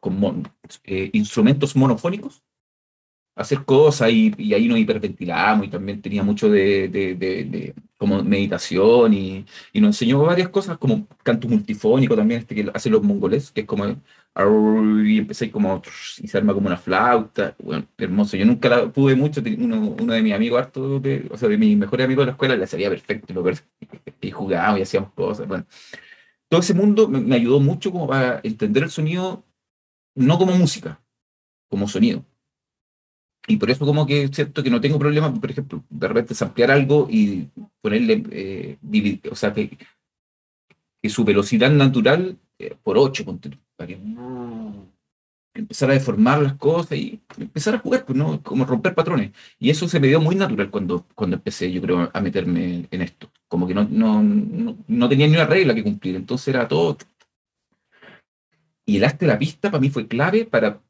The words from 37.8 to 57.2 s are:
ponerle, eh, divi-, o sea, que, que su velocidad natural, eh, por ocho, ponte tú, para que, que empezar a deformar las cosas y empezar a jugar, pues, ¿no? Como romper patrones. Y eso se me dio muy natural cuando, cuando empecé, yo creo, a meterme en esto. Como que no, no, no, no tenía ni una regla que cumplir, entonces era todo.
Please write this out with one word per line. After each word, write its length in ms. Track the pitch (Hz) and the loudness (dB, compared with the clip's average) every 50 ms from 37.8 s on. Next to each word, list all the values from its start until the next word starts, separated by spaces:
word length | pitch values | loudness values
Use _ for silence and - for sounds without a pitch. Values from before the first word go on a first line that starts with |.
ponerle, 420 | _ 107 101 110 123 110 110 107 - - | _ -2 -2 0 2 2 2 0 0 -6
eh, 460 | - - 98 95 98 90 87 - - - - | -10 -10 -10 -10 -10 -10 -10 -12 -14 -16 -14
divi-, 380 | 73 104 107 104 104 98 - _ - - | -2 0 0 0 0 -4 -4 _ -12 -10
o 20 | |
sea, 180 | - - 104 107 | -4 -4 -2 -2
que, 240 | 110 82 - - - - _ _ _ _ _ _ _ _ _ _ _ _ _ _ _ _ _ _ _ _ _ _ _ _ | -2 -6 -6 -8 -16 -20 _ _ _ _ _ _ _ _ _ _ _ _ _ _ _ _ _ _ _ _ _ _ _ _
que 60 | 107 | -8
su 160 | - - 117 | -2 0 2
velocidad 460 | 104 101 101 101 - - 110 117 139 | 2 2 2 2 2 2 4 4 6
natural, 640 | 151 147 139 135 127 123 107 120 143 165 185 185 185 - _ _ _ _ | 6 6 4 4 4 4 2 4 2 2 0 -4 -6 -12 _ _ _ _
eh, 180 | - - - _ _ | -16 -16 -16 _ _
por 160 | - 98 - | 0 2 2
ocho, 260 | 139 135 139 - 101 | 2 2 0 -6 -8
ponte 240 | - 87 78 - 71 | -8 -10 -12 -12 -16
tú, 100 | 69 - _ _ _ | -18 -18 _ _ _
para 140 | _ 85 85 | _ -16 -14
que, 100 | 92 92 98 107 110 120 123 127 127 123 120 120 117 110 110 107 101 101 95 _ _ _ _ _ _ _ _ _ _ _ _ _ _ | -14 -14 -12 -14 -14 -12 -12 -14 -12 -12 -12 -12 -12 -12 -12 -14 -14 -16 -20 _ _ _ _ _ _ _ _ _ _ _ _ _ _
que 80 | - | -12
empezar 300 | 107 - - - - 131 | -12 -10 -6 -4 0 2
a 40 | 135 | 2
deformar 460 | 135 135 - 107 101 107 120 139 151 147 | 2 0 -2 2 2 4 4 4 2 2
las 120 | 139 139 | 0 -2
cosas 420 | - - 143 160 170 170 170 151 - | -2 0 0 0 0 -2 -4 -6 -8
y 220 | - - - - _ _ - - | -8 -8 -12 -16 _ _ -16 -14
empezar 360 | - - _ 160 147 214 220 | -14 -12 _ -6 -4 -2 -2
a 40 | 240 | -2
jugar, 260 | - - 254 262 262 | -2 -2 -2 -2 -2
pues, 120 | - 131 | -2 -4
¿no? 240 | 131 147 160 156 147 - | -2 -2 -2 -4 -6 -8
Como 220 | - - - 127 | -6 -2 -2 -2
romper 300 | 135 127 113 - 180 175 | 0 -2 -2 -2 -2 -2
patrones. 380 | - - - 190 135 101 92 - _ - - _ _ | -2 -2 -2 0 -2 -2 -4 -8 _ -20 -20 _ _
Y 120 | - 117 | 0 0
eso 180 | 147 151 185 170 | 0 0 -2 -2
se 100 | - 165 | 0 2
me 100 | 139 131 | 2 4
dio 120 | 139 160 | 4 4
muy 160 | 160 156 180 | 4 2 2
natural 340 | 190 196 - 113 - 101 101 | 0 0 -2 -2 -4 -4 -4
cuando, 360 | - 104 95 87 87 90 - _ _ | -4 -6 -4 -4 -4 -6 -6 _ _
cuando 220 | - 107 90 92 | -6 -4 -4 -4
empecé, 360 | 90 - - - - 90 90 90 | -4 -6 -8 -8 -6 -6 -4 -4
yo 100 | 92 85 | -4 -2
creo, 280 | 87 90 87 85 82 - | -2 0 0 0 -2 -4
a 80 | 90 | -4
meterme 640 | 98 92 - 98 90 90 90 85 87 87 87 87 82 - | -4 -4 -4 -4 -2 -2 -2 -2 -2 -4 -6 -8 -8 -8
en 120 | - 87 90 | -8 -8 -8
esto. 280 | 82 _ _ - - _ _ _ | -8 _ _ -20 -20 _ _ _
Como 220 | _ - 87 90 90 | _ -4 -4 -2 -2
que 60 | 92 | 0
no, 120 | 104 104 104 | -2 -2 0
no, 320 | - 110 113 110 107 107 | 0 0 2 2 2 2
no, 560 | 107 104 104 104 - - - 175 233 233 - - - - | 2 2 2 0 -2 -2 -4 -6 -6 -6 -8 -10 -8 -4
no 200 | 220 240 123 123 | -2 0 2 2
tenía 200 | 139 135 147 151 | 4 4 4 4
ni 60 | 151 | 4
una 120 | 170 160 | 4 4
regla 300 | - 151 190 190 151 110 | 2 2 2 2 2 0
que 80 | 113 104 | 0 0
cumplir, 320 | 107 101 101 - 95 90 | -4 -4 -4 -6 -6 -6
entonces 320 | 95 92 - 123 123 - - | -6 -6 -6 -8 -6 -4 -4
era 180 | 135 127 120 | -2 -2 -2
todo. 300 | - - - - - 147 - - _ _ _ | -2 0 0 0 0 -2 -6 -12 _ _ _